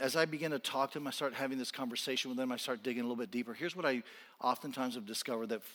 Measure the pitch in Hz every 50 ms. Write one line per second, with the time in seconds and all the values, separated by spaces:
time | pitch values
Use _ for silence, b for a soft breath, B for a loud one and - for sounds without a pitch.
0 | - 170 - 165 160 160 156 143 165 156 147 131 - - - 135 135 135 - 156
1 | 147 135 - - 147 135 113 139 139 131 135 131 123 - - - 135 120 120 -
2 | - 139 127 123 - 131 127 127 131 127 120 107 - 139 127 110 - 131 120 123
3 | 120 120 120 117 123 95 113 123 120 120 110 - 160 175 165 185 160 143 127 120
4 | - B B B B B B B B 123 123 - - 143 123 131 131 127 120 123
5 | 104 104 110 - - 139 120 113 113 107 113 104 - - -